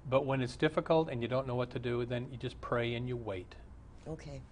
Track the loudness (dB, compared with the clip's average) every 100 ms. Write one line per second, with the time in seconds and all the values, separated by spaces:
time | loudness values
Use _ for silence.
0 | 2 4 4 2 0 2 2 4 4 6
1 | 4 0 0 0 2 0 0 -2 0 0
2 | 0 -2 -4 -6 -8 -6 -2 2 2 0
3 | -2 -4 -4 -6 -6 -12 -16 -16 -16 -14
4 | -10 -10 -8 -12 -10